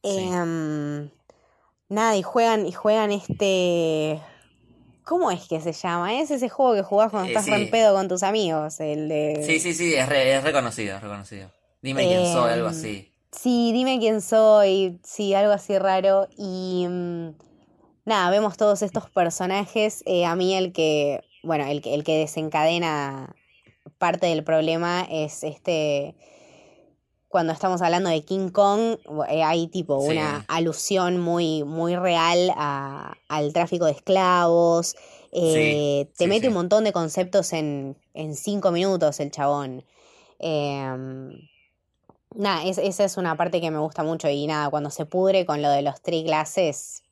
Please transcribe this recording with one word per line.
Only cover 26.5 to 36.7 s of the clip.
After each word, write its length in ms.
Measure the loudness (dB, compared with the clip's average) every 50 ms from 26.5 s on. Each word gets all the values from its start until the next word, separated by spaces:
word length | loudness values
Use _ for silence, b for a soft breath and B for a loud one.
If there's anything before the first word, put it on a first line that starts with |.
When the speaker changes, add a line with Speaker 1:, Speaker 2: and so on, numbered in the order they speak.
| b b b b b b b b b b _ _ _ _ _ _
Speaker 2:
cuando 240 | -2 0 0 0
estamos 280 | -2 -2 -2 -2 0 0
hablando 280 | 0 0 2 2 2 0
de 120 | 0 0 -2
King 260 | -4 -4 -4 -4 0
Kong, 480 | 2 4 4 4 4 2 0 0 -2 -4 _ -10 -6 -6 -2 -2
eh, 140 | 0 0
hay 240 | 2 2 2 0 -2
tipo 340 | -2 -4 -8 -2 -2 -2 0
Speaker 1:
Sí. 80 | 0 0
Speaker 2:
una 320 | 0 0 0 -2 -4 -6 -6 -4
alusión 680 | -4 -2 -2 -2 -4 -4 -4 -2 0 0 2 0 0 0
muy, 460 | 0 0 0 0 0 0 -2 -4 -4
muy 320 | -6 -4 -4 -2 -2 -2
real 560 | 0 0 2 2 4 4 4 4 4 2 2 0
a, 580 | 0 -2 -4 -4 -4 -6 -8 -10 -12 -14 -16 -16 _ _ _
al 240 | -4 -2 -2 0 0
tráfico 320 | 0 0 0 0 0 0
de 60 | 0
esclavos. 1000 | 0 -2 _ 0 2 4 4 4 4 4 4 6 6 6 6 6 4 2 0 -2 -8 B B B B B B B
Eh, 720 | -4 0 2 2 4 4 2 2 2 2 0 0 0 0 -2
Speaker 1:
Sí, 60 | -4 _
Speaker 2:
te 80 | 0 2
Speaker 1:
sí, 40 | 2
Speaker 2:
mete 140 | 2 2
Speaker 1:
sí. 60 | 2 2
Speaker 2:
un 60 | 2
montón 300 | 0 2 2